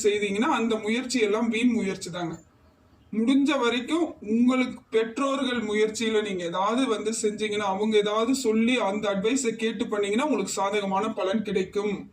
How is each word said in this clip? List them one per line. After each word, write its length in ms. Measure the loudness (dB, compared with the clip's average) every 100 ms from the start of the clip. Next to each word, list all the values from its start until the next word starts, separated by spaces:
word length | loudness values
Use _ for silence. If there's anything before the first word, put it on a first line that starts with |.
செய்தீங்கன்னா 480 | 2 2 0 0 0 2
அந்த 180 | 0 -2
முயற்சி 440 | 0 -2 0 0
எல்லாம் 280 | 2 2 0
வீண் 240 | 2 2
முயற்சி 380 | 2 0 -4 -8
தாங்க. 240 | -6 -6 -8 -16 _ _ _ _ _ -6
முடிஞ்ச 380 | -2 2 4 4 2
வரைக்கும் 480 | 2 0 -2 -2 -2 -4
உங்களுக்கு 580 | -2 2 4 4 0 -4 -2
பெற்றோர்கள் 720 | -2 0 -2 -2 0 -2 -2
முயற்சியில 600 | -2 0 0 0 0 0
நீங்க 200 | 0 -4
ஏதாவது 380 | -4 0 0 2 0
வந்து 240 | 0 -2 -2
செஞ்சீங்கன்னா, 460 | -2 -2 -4 -2 -2
அவங்க 220 | 0 2 2
ஏதாவது 380 | 2 0 0
சொல்லி 420 | 0 2 2 2 2
அந்த 240 | 0 0 -2
அட்வைஸை 420 | 0 0 0 -2
கேட்டு 320 | -2 -4 -2 -4
பண்ணீங்கன்னா 420 | -2 0 0 2
உங்களுக்கு 300 | 0 -2 -2
சாதகமான 520 | 0 0 0 -2 -2
பலன் 300 | -2 -2 -2
கிடைக்கும். 520 | 0 -2 -2 -2 -4 -4 -10